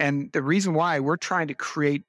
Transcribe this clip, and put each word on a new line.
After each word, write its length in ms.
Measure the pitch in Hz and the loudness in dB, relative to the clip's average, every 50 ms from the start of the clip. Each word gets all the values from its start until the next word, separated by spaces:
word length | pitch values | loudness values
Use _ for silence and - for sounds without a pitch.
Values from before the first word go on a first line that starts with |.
And 320 | 151 143 143 143 139 - | -2 0 0 0 -2 -2
the 100 | - 147 | -4 -2
reason 320 | 131 139 170 202 196 190 160 | 0 2 2 2 2 2 2
why, 240 | 156 170 175 160 143 | 2 2 2 0 0
we're 180 | 135 143 165 | 0 0 -2
trying 300 | - - - 185 180 160 | -2 -2 -2 -2 -2 -2
to 80 | 147 135 | -2 -4
create 480 | - - - - 156 147 143 143 143 - | -8 -8 -6 -2 0 2 2 2 0 -4